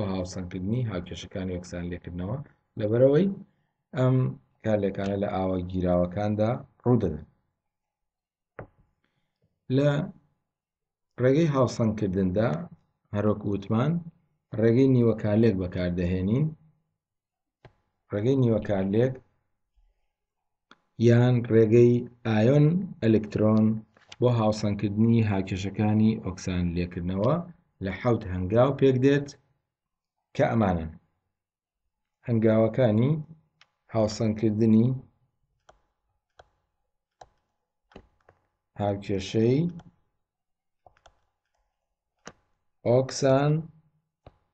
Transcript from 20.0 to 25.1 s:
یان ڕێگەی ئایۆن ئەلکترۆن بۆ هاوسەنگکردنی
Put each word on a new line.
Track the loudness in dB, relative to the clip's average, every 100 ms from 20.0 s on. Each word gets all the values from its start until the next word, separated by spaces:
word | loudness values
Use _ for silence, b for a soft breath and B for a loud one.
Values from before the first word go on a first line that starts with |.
| _ _ _ _ _ _ _ -20 _ 0 4
یان | 6 4 2 2
ڕێگەی | 4 6 6 6 4 -2 _ -2
ئایۆن | 2 4 4 4 2 -4 -2
ئەلکترۆن | 2 2 0 0 2 4 2 0 -8 _ B -2
بۆ | 0 2
هاوسەنگکردنی | 0 0 -4 -4 -4 0 2